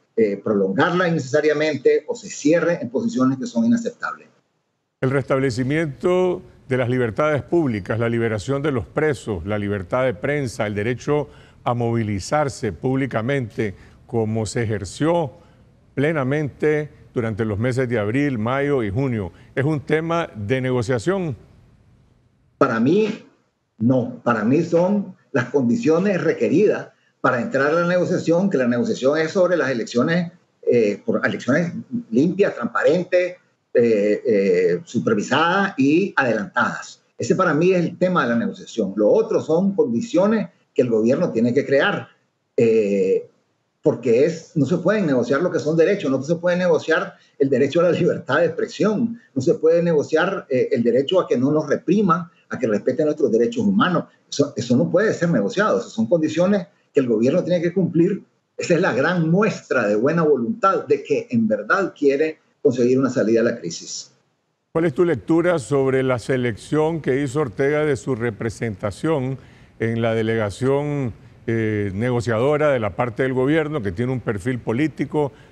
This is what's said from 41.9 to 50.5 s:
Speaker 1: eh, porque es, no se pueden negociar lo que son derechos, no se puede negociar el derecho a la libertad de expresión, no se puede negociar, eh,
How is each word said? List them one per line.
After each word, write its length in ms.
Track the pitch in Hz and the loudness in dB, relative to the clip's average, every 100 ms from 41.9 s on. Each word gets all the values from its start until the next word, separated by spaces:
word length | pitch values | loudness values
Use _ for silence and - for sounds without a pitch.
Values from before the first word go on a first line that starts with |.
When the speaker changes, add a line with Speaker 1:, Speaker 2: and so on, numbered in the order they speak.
| 156 - _ _ _ _ - | -2 -8 _ _ _ _ 0
Speaker 1:
eh, 720 | 117 113 101 101 95 92 - _ _ _ _ _ | 4 4 2 2 2 0 -2 _ _ _ _ _
porque 440 | 156 - 127 117 160 | -2 0 2 4 2
es, 260 | 170 - 160 | 0 -8 -2
no 100 | 131 | 0
se 120 | 170 | 0
pueden 280 | 175 214 170 | 0 0 2
negociar 360 | 127 120 139 | 0 0 0
lo 100 | 180 | 0
que 80 | 151 | -2
son 160 | 139 165 | -2 2
derechos, 340 | 165 202 139 | 2 2 0
no 120 | 131 | -2
se 140 | 139 170 | -2 -2
puede 220 | 180 175 | 0 0
negociar 580 | 180 147 - 165 190 - _ - | 2 0 0 -2 -2 -12 _ -2
el 120 | 135 | 0
derecho 300 | 127 139 170 | 2 2 2
a 40 | |
la 80 | 180 | 2
libertad 480 | 147 165 - - 143 | 2 0 -2 -2 0
de 60 | 170 | 0
expresión, 720 | - 110 - 190 196 117 - _ | -2 -6 -2 -2 0 -2 -6 _
no 80 | 135 | -4
se 140 | 143 - | 0 2
puede 280 | 156 170 | 4 2
negociar, 640 | 170 156 127 156 180 190 | 2 0 0 0 0 -4
eh, 200 | - | -4